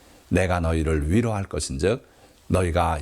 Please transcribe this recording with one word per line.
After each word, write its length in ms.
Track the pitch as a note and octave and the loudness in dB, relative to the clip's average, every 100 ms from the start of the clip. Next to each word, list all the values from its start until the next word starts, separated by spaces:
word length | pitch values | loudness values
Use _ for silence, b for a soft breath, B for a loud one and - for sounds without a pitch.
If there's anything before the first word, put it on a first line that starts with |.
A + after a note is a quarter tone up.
| B B B | B B B
내가 300 | F2+ F#2 F2+ | 0 2 0
너희를 500 | E2 E2 D#2 D#2 D2 | 0 0 0 0 2
위로할 360 | G2 A2+ G#2+ F#2+ | 2 0 -4 -6
것인즉 600 | E2+ - C2+ F2+ B2+ B B B B - | -6 -8 -2 -2 -2 B B B B -2
너희가 520 | F2+ F#2 E2 E2 D2+ | 0 2 0 0 -2